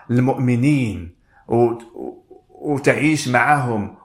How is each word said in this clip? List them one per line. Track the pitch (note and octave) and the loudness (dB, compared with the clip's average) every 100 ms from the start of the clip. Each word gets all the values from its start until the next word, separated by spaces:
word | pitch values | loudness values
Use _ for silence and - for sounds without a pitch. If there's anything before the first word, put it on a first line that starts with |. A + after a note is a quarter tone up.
| - | -2
المؤمنين | A#2+ B2+ C#3 B2+ A#2+ C3 D3 A#2+ F#2+ E2+ - _ _ - | 0 2 0 0 2 2 2 0 -6 -12 -18 _ _ -2
و-، | A#2 | 2
و-، | A#2+ A#2 - - B1+ - _ - _ | 2 0 -10 -14 -14 -14 _ -20 _
وتعيش | - D3+ C#3 C#3 A2+ C#3+ D#3 B2+ | -12 -4 0 0 2 0 0 0
معهم | B2 A#2+ D3 B2+ A2 G2+ - | 0 2 0 0 -4 -6 -12